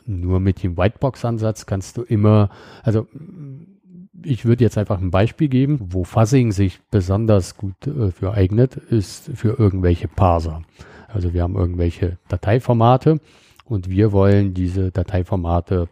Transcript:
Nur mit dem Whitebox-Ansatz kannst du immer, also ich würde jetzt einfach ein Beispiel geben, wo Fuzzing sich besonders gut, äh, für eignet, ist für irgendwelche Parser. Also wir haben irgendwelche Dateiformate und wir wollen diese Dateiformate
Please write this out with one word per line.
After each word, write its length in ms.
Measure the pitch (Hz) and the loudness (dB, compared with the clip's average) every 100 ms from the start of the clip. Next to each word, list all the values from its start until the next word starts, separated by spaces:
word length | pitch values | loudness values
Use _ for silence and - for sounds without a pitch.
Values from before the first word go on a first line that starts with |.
| - | -10
Nur 340 | 90 87 92 | -6 -2 0
mit 240 | 98 - | 0 0
dem 140 | 92 85 | -4 0
Whitebox-Ansatz 880 | 98 - 135 - 120 113 110 107 - | -2 0 -4 -4 -6 -2 -4 -4 -6
kannst 300 | 98 - - | -8 -6 -12
du 40 | |
immer, 480 | - 110 107 107 101 - - - | -2 2 4 4 4 -2 -20 -6
also 240 | - 107 - - 160 - 143 135 180 196 185 175 185 - 165 | -2 -2 -4 -12 -20 -18 -18 -18 -20 _ _ -20 -20 -12 -6
ich 200 | 113 117 | -2 0
würde 180 | 120 | 2
jetzt 140 | 110 110 | 2 2
einfach 220 | 101 95 | -2 -2
ein 120 | 92 | 0
Beispiel 380 | 95 110 - 151 | 0 0 0 0
geben, 300 | 127 139 147 | 2 0 -2
wo 240 | 92 92 87 | -4 -6 -2
Fuzzing 480 | 110 113 135 117 | 0 4 4 2
sich 260 | 98 98 - _ | 2 -2 -2 _
besonders 640 | 104 90 98 110 104 87 - | -2 0 0 2 2 0 -8
gut, 280 | 98 - 139 | -12 -10 -8
äh, 240 | 147 101 | -4 -4
für 240 | - 95 | -2 -4
eignet, 440 | 101 92 107 131 - | 0 2 0 -4 -8
ist 520 | - 117 95 - - 123 | -4 -2 -2 -10 -14 -4
für 240 | 107 107 | -2 2
irgendwelche 480 | 104 92 90 87 - | 0 2 0 0 -4
Parser. 560 | - 92 85 82 80 - - - - - | 0 2 2 -2 -8 -14 -20 -20 -20 -10
Also 260 | 104 87 | -6 -4
wir 100 | 87 | -2
haben 120 | 87 95 | -2 -2
irgendwelche 600 | 90 87 87 - 90 90 - | -2 -2 -2 -2 -6 -6 -8
Dateiformate 920 | 92 - 123 - 117 113 131 156 160 - _ _ _ - | -6 -2 0 0 2 4 4 2 0 -4 _ _ _ -8
und 240 | 107 90 | -6 -2
wir 220 | 92 110 | 2 2
wollen 440 | 98 98 101 98 92 | 4 4 4 2 -2
diese 360 | 90 95 92 | -2 -2 -2
Dateiformate 960 | 92 90 92 90 95 85 87 - 92 85 | -2 -2 -4 -2 -4 0 -2 0 -2 -4